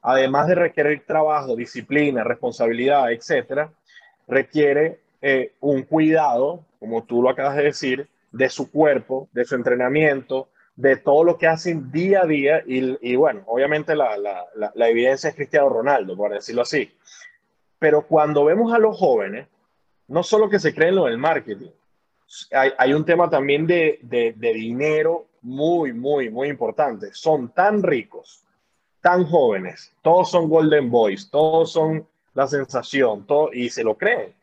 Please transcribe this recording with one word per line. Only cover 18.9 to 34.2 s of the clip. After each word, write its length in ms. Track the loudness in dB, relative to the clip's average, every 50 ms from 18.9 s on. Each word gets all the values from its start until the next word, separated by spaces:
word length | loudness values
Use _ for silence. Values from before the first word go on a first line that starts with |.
| 2 0
jóvenes, 500 | 2 2 2 2 0 -4 -8 -12 -14 _ _ _ _ _ _ _ _ _ _ _ _ _
no 160 | -4 -4 -2
solo 260 | 0 2 2 2 2
que 100 | 0 0
se 140 | 0 0 0
creen 220 | 2 0 2 2
lo 100 | 2 0
del 120 | 0 -2 -2
marketing, 520 | -2 -2 -2 -2 -4 -8 -14 -14 -14 -20 _ _ _ _ _ _ _ _ _ _ _ _ -20 -20 -16 _
hay, 200 | 0 0 0 0 2 2
hay 160 | 2 2 2
un 120 | 0 2
tema 240 | 2 2 2 2 2
también 360 | 2 0 0 0 0 0 2
de, 340 | 2 2 2 2 0 0 -2
de, 320 | -8 -4 -2 0 0 0 -2
de 180 | -2 -4 -4 -2
dinero 720 | -2 -4 -8 -6 -4 -2 -2 0 0 0 0 -2 -4 -6 _ _ _
muy, 520 | _ -14 -6 -2 0 0 0 0 -2 -4 -6
muy, 360 | -6 -4 -2 -2 0 -2 -4
muy 200 | -4 -6 -6 -6
importante. 580 | -4 -4 -6 -6 -2 -2 -2 -2 -2 -8 -14 -16 -16
Son 360 | -6 0 0 0 0 -2 -6
tan 340 | _ 0 0 2 2 0 0
ricos, 600 | 0 -2 -2 -4 _ -18 -20 -20 _ -20 _ _ _ _ _ _ _ _ _ _ _ _ _
tan 240 | _ 2 2 2 0
jóvenes, 680 | 2 2 2 2 2 0 -2 -4 -10 -14 -16 -20 _ _ _
todos 280 | _ 4 4 4 2 2
son 200 | 0 0 0 4
Golden 400 | 2 4 4 4 2 2 2 2
Boys, 400 | 2 2 2 2 0 -4 -10 _
todos 420 | 0 0 2 2 2 2 0 0
son 360 | 0 -2 0 0 -2 -6 -8 _ _ _ _ _ _
la 140 | -4 -2 -2
sensación, 800 | -2 -4 -6 -4 -6 -8 -8 -4 0 0 2 2 0 -2 -4
todo, 260 | -2 0 0 0 0 -2
y 160 | -6 -8 -6
se 140 | -6 -4 -2
lo 120 | -2 -2
creen. 380 | _ -2 -2 -2 -2